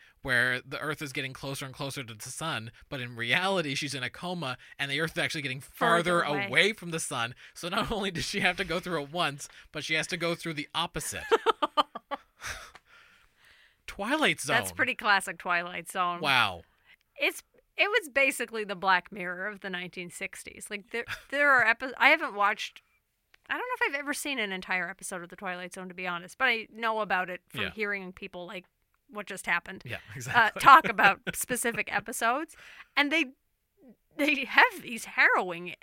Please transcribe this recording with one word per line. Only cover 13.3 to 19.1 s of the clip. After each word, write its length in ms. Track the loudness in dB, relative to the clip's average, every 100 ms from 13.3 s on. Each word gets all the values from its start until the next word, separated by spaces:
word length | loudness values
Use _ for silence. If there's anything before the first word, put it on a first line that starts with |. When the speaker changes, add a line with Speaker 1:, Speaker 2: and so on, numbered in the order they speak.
| _ -20 _ _ _ -12
Speaker 1:
Twilight 520 | -6 -2 2 2 2
Zone. 160 | 0 0
Speaker 2:
That's 160 | 0
pretty 240 | -2 -2 0
classic 420 | 2 4 2 -4
Twilight 520 | 0 0 -2 -8 -6
Zone. 320 | -2 -2 0
Speaker 1:
Wow. 400 | 4 4 4 0 -14 _ _ _ _ -4
Speaker 2:
It's, 260 | -2 -2 -10 _ _ -2
it 120 | 0
was 200 | 2 0
basically 540 | 2 2 0 -4 -6
the 120 | -6 -2
Black 360 | 2 2 2